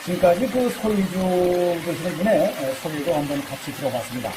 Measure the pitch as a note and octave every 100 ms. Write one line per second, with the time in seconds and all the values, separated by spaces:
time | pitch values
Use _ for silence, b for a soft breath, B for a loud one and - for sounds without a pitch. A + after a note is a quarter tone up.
0 | E3+ F3+ F3+ F3 B3 B3+ B3 - A3 G#3
1 | F#3 F#3 F#3 F3+ F3+ F3+ F3 E3+ E3 D#3
2 | F3 D#3 G#3 F3 - - C3+ C3 E3 D3+
3 | C#3 D3+ C#3+ C#3+ C3+ C3+ - C#3 C#3 A#2+
4 | A2+ B2 A2